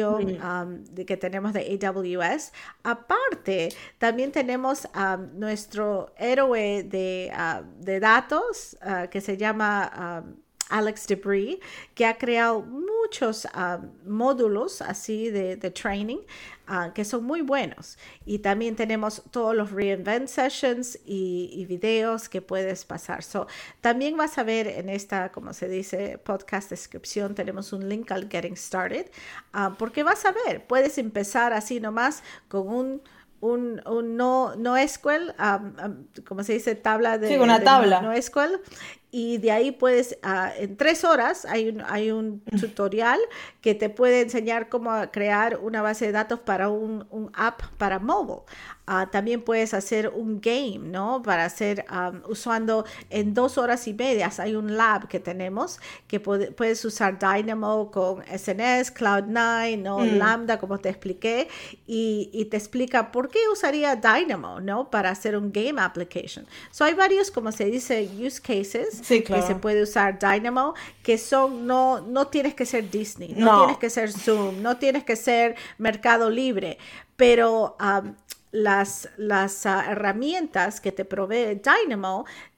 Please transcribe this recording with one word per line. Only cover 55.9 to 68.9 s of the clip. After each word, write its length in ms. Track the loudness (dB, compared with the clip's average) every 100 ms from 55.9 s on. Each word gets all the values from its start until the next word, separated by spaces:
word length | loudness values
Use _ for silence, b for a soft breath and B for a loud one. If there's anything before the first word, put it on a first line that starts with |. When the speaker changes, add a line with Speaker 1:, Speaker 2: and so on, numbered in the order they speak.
| B -8
Speaker 2:
que 140 | -6
puede, 320 | -2 0 -2
puedes 320 | -2 -2 -2
usar 340 | -4 0 0 2
Dynamo 720 | 2 2 0 -2 0 0 0
con 320 | -2 -2 -2
S 280 | -8 -8 -4
N 300 | -2 2 2
S, 120 | 0
Cloud 320 | -2 2 2
nine, 540 | 2 0 2 2 0 -2
¿no? 220 | -2 0
Speaker 1:
Mm. 180 | 4 4
Speaker 2:
Lambda, 400 | 4 2 0 -2
como 200 | -2 -4
te 120 | -4
expliqué, 580 | -4 -6 -4 0 0 -2 B B B -4
y, 420 | 0 0 0 -2
y 140 | -4 -2
te 120 | -4
explica 520 | -4 -2 2 2 2
por 200 | -2 0
qué 80 | 2 2
usaría 460 | 2 2 2 2 4
Dynamo, 640 | 6 6 4 -2 -6 -8
¿no? 300 | -4 -2 0
Para 180 | 0 0
hacer 240 | 0 -2
un 160 | -2 -2
game 300 | 0 0 0
application. 640 | -2 -2 -8 -8 -10 -12 -16 B B
So, 140 | 2
hay 80 | 4
varios, 380 | 6 6 6 2
como 220 | -2 -4
se 120 | -2
dice, 420 | 0 0 0 0 0 -4
use 220 | -6 -6
cases 580 | -2 -2 -2 -4 -4